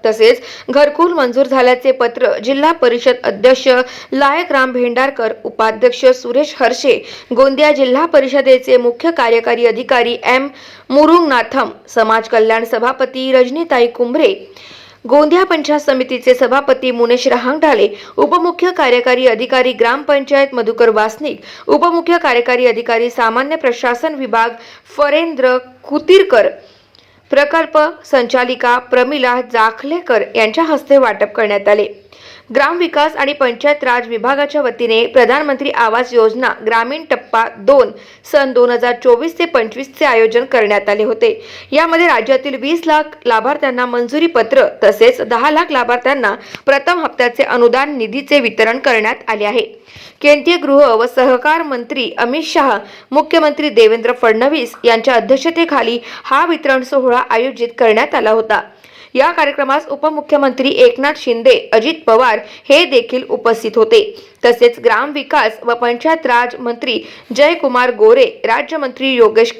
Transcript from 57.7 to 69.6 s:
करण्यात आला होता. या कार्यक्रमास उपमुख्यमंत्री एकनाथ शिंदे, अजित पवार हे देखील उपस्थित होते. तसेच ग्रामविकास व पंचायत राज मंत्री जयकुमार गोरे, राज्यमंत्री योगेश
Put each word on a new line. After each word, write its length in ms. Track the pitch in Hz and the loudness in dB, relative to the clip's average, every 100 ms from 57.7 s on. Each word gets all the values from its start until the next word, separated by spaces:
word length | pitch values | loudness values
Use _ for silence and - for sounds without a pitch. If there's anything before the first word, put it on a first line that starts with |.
| - | -2
करण्यात 380 | 233 220 285 285 | 0 0 -2 -2
आला 160 | 214 | 0
होता. 300 | 220 220 208 - _ - - - 254 | 0 0 -4 -4 _ -20 -20 -6 0
या 140 | 302 | 0
कार्यक्रमास 540 | 339 285 277 269 285 311 | 0 -2 -2 -2 -2 -4
उपमुख्यमंत्री 800 | - 311 302 294 294 277 262 269 - | -4 -4 -4 -2 0 0 0 -2 4
एकनाथ 360 | 247 240 285 302 | 2 2 -4 -4
शिंदे, 340 | 254 226 247 233 - | -4 0 2 2 2
अजित 200 | 220 247 320 - | 0 0 -2 0
पवार 320 | 226 254 208 - - - | 2 2 -2 -6 -8 2
हे 140 | 294 339 | 2 4
देखील 380 | 254 233 254 - | 0 0 -4 -4
उपस्थित 420 | 226 233 226 220 220 | -4 -2 -2 -2 0
होते. 260 | 220 226 208 - - _ 269 | 2 2 2 -6 -20 _ 0
तसेच 340 | 233 240 233 | 2 2 2
ग्रामविकास 800 | - 208 285 285 269 302 226 220 | -2 0 -2 -8 -4 -2 -2 -4
व 100 | 233 | -6
पंचायत 520 | 233 240 240 311 320 277 | -4 -4 -2 -2 -2 0
राज 300 | 240 240 - | 0 0 -6
मंत्री 400 | 240 233 247 220 - - - 240 | -10 -8 -6 -6 -8 -18 -6 0
जयकुमार 560 | 294 339 269 247 247 220 | 2 2 -2 0 0 2
गोरे, 300 | 220 254 247 - 220 | 4 6 2 0 -4
राज्यमंत्री 680 | 240 285 320 269 254 269 | -4 -4 -6 -8 -4 -2
योगेश 400 | 247 220 214 226 - | 2 2 4 0 0